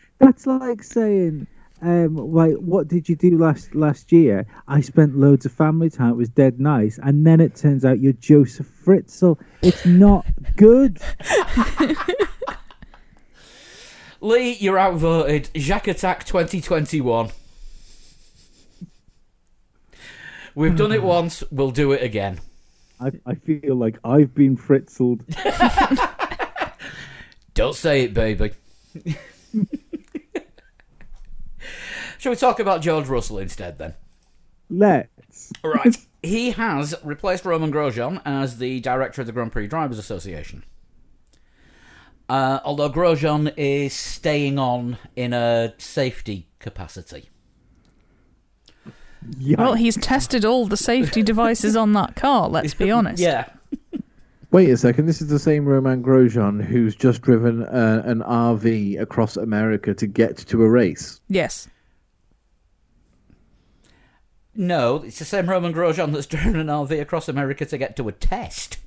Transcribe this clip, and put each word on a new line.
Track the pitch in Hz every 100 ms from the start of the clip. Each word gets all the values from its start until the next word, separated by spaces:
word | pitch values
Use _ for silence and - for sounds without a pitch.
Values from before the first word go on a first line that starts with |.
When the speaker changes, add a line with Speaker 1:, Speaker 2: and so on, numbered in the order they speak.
| _ -
Speaker 1:
That's | 269 - 269
like | 262 254 220
saying, | - 233 214 196 170 151 - - _ -
um, | 170 170 160 156
like, | 123 160 160 -
"What | 175 185 156
did | 175 156
you | 160
do | 180 165
last, | 160 - -
last | 156 151 139 -
year?" | 170 143 98 107 - -
"I | 143
spent | - 160 151 135
loads | 139 139 143
of |
family | - 156 160 165
time. | - 120
It | 120
was | 117
dead | 143 135 120
nice." | 143 131 107 -
And | 139 147 160
then | 165
it | 165 -
turns | 147 139 131
out | 127
you're | 135
Joseph | 123 - 147 127 - - _
Fritzl. | 180 196 - - 180 151 - -
It's | 180 - 180
not | 180 202 196 - - - -
good. | 214 254 269 170
<laughs> | - - - 427 - - - - 311 311 - 523 392 - - - - - - - - _ _ _ - - - - - - - -
Speaker 2:
Lee, | 208 240 247
you're | 220 196 190
outvoted. | 190 165 165 165 143 147 - 156
Jacques | 139 208 202
Attack | - 185 -
twenty | - 180 165 180
twenty-one. | - 165 151 151 123 113 113 - - - - - - - - _ - _ _ _ _ - 170 _ _ _ _ _ _ _ _ _ _ _ - - - - -
We've | 143 160
done | 165 208
it | 214
Speaker 1:
<sighs> | 185 175
Speaker 2:
once, | 170 - -
we'll | 135 135
do | 123 139
it | 139
again. | 123 107 98 92 - _ _ _ _ -
Speaker 1:
I, | 131 - 127
I |
feel | - - 147 143 127
like | 113 110
I've | 117 147 135
been | 143 135 127
Fritzled. | - 135 - - 123 120 - -
Speaker 2:
<laughs> | - - - - - 269 349 - - - 392 - - - - - - - - _ _
Don't | - 120
say | - 160 139
it, | 120
baby. | 107 110 92 104 - _ _ _ 160
<laughs> | 170 - - _ - 214 196 294 - 302 _ 320 _ - - _ _ _ _ _ - - - - - - - - - - - -
Shall | 262
we | 240
talk | 247 233
about | 202 170
George | 160 156 131
Russell | 123 - 101
instead, | 92 - 87 76
then? | 80 - - _ _ _ _ _ -
Speaker 1:
Let's. | 175 202 139 - _ _ - - -
Speaker 2:
Right. | 156 151 226 -
<laughs> | _ _
He | 165 226 240
has | 185 226 143 147 165
replaced | 151 143 196 180
Romain | 185 160 160
Grosjean | 147 143 117 127 190
as | 143 139 135 120
the | 127 131
director | 127 131 131 -
of | 117
the |
Grand | 117 113
Prix | 120 104
Drivers' | 160 143 107
Association. | - 95 92 76 71 65 - - _ _ _ _ _ _ _ _ _ _ _ - _ _ -
Uh, | 135 131 135
although | 143 147 143
Grosjean | 156 175 156 151 151 151 -
is | 143 143 139
staying | - - - 160 147 139 139
on | 127 123 120 120 -
in | - 123
a | 120 120 117 113 -
safety | - 147 127 - - 98 - _
capacity. | 107 - 85 92 - 76 - _ _ _ _ _ _ _ _ _ _ _ _ _ _ _ - - - - 113 131
Speaker 1:
Yikes. | 135 208
Speaker 3:
Well, | 254
he's | 226 233 -
tested | - 262 - 247
all | 214 254 208
the | 226
safety | - 254 180 226
devices | 214 220 226 226 214 226
on | 214
that | 208 - -
car, | 277 247 -
let's | 156 147
be | - 190
honest. | 233 190 175
Speaker 2:
Yeah. | 170 123 - - - - _ 330 - _ - _ -
Speaker 4:
Wait | 185 165
a | 120
second, | 120 123 160
this | 156
is | 151
the | 143
same | 160 147
Romain | 143 135 131 127
Grosjean | 127 131 120 113 101 104
who's | 104 120 113 -
just | 131 120
driven, | 127 113 117 117
uh, | - 123 113 110
an | 123 113
R | - 120 117 107
V | 117 110 101 80
across | 110 - 107 -
America | 113 104 110 104 107
to | 98 104
get | 107 113 -
to | - 113
a | 110
race? | 120 95 - - - -
Speaker 3:
Yes. | 190 131 - - _ _ _ _ _ _ _ _ _ _ _ _ _ _ _ _ _ _ _ _ _ _ _ _ _ _ _ _ 220
Speaker 2:
No, | 180 165 120 151
it's | - -
the | 156
same | 202 175
Romain | 185 170
Grosjean | 160 175 160 151
that's | 147
driven | - 151 170 165
an | 156
R | 147 139
V | 156
across | 147 170 -
America | 139 139 139 143
to | 135
get | 135 -
to | 110
a |
test. | - - 196 - - - -